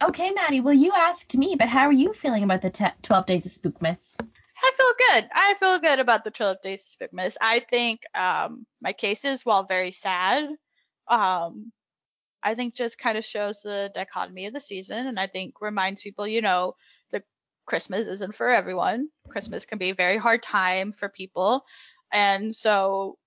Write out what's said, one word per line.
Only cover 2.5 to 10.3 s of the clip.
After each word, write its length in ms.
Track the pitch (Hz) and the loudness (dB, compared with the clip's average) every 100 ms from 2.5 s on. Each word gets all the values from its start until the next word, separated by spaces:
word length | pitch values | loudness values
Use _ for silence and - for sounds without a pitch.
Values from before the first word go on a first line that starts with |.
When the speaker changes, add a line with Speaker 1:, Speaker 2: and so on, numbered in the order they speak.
| 185 | 2
Speaker 1:
the 80 | 185 | 0
te-, 160 | - 196 - | -2 -2 -2
twelve 240 | - 190 185 | 2 2 4
Days 180 | 180 175 | -2 -2
of 60 | |
Spookmas? 640 | - - - 165 175 - - 226 _ _ - | -8 -8 -2 -4 -4 -12 -14 -14 _ _ 0
Speaker 2:
I 100 | 523 | 0
feel 180 | 539 523 466 480 240 | 4 4 6 4 4
good. 80 | - | 2
I 200 | - 392 | 2 2
feel 240 | 403 381 370 | 4 2 2
good 200 | 311 269 | 2 2
about 240 | 247 220 | 4 2
the 60 | 220 | 0
twelve 260 | - 208 190 | -2 -2 -2
Days 340 | 190 190 - - | -6 -10 -12 -14
of 100 | 185 | -12
Spookmas. 260 | 180 185 - | -6 -6 -2
I 200 | 220 233 | 0 0
think, 400 | 247 240 240 226 - | 0 0 0 -4 -8
um, 520 | - 185 165 156 - - _ | -4 -2 -2 -4 -8 -20 _
my 120 | 180 | -8
cases, 500 | 196 202 208 277 269 | -6 -4 -2 -2 -4
while 200 | 240 202 | 0 0
very 260 | 190 185 180 | 2 -2 -2
sad, 560 | 185 196 180 185 | -6 -4 -2 2